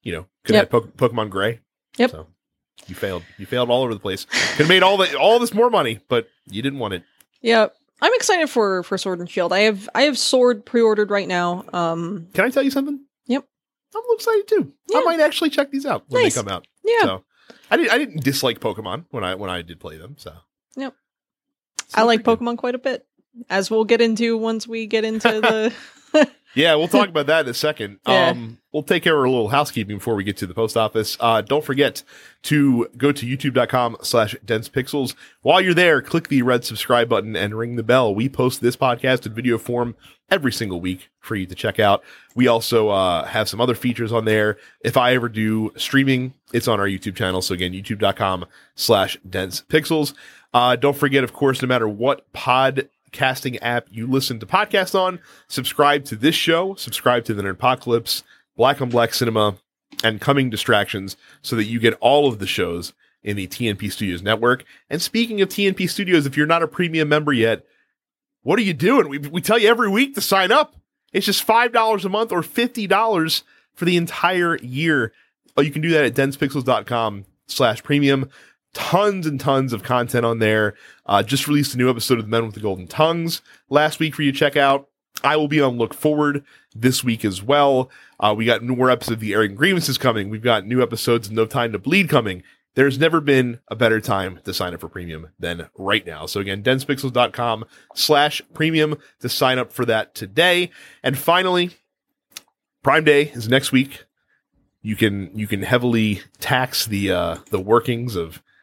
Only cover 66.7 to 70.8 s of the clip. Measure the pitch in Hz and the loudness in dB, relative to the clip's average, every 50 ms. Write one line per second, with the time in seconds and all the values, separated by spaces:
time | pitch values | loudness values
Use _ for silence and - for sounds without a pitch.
66.7 | - - 180 170 160 160 156 147 147 151 151 151 139 117 110 113 110 - - _ | -2 -2 -2 -2 0 0 0 2 0 0 2 0 2 2 2 2 0 -2 -6 _
67.7 | _ _ _ _ _ _ _ _ _ _ _ _ _ _ - 120 175 233 220 190 | _ _ _ _ _ _ _ _ _ _ _ _ _ _ -2 0 0 0 0 0
68.7 | 170 120 147 190 269 277 180 147 139 143 143 147 151 175 135 - 214 240 214 214 | -2 0 2 4 4 4 2 2 -2 -8 -8 -8 -6 -4 0 0 2 4 4 4
69.7 | 240 233 240 202 196 220 277 277 277 - - - 190 190 190 185 233 294 302 - | 4 2 0 0 0 0 0 0 -2 -6 -2 0 2 2 2 4 4 2 2 0
70.7 | _ - | _ -18